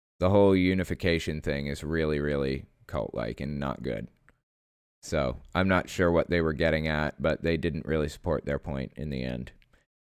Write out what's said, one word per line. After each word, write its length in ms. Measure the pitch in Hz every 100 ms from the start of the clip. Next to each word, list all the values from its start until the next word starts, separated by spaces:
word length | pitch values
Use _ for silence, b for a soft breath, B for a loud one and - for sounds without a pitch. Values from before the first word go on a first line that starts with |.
| _ -
The 100 | 90
whole 260 | 101 101 95
unification 840 | 90 92 90 80 92 85 - 80
thing 260 | 80 71 71
is 160 | 71
really, 360 | 73 80 78 76
really 460 | 73 71 67 69 - _ -
cult-like 540 | 71 52 - 58 58
and 180 | 69 71
not 220 | 69 62
good. 260 | 60 55 60 _ _ _ _ _ _ _ _ _
So, 360 | - 80 67 62 - 85
I'm 120 | 95
not 220 | 90 -
sure 220 | - 87
what 180 | 85 -
they 120 | 85
were 120 | 82
getting 340 | 73 82 78 78
at, 320 | 76 76 -
but 220 | 73 73
they 160 | 82 82
didn't 300 | 85 76 -
really 220 | 78 76
support 360 | - 87 78 -
their 140 | 71
point 320 | - 69 65 -
in 140 | 73
the 140 | 67
end. 280 | 64 62 64 - _ _ _ _ _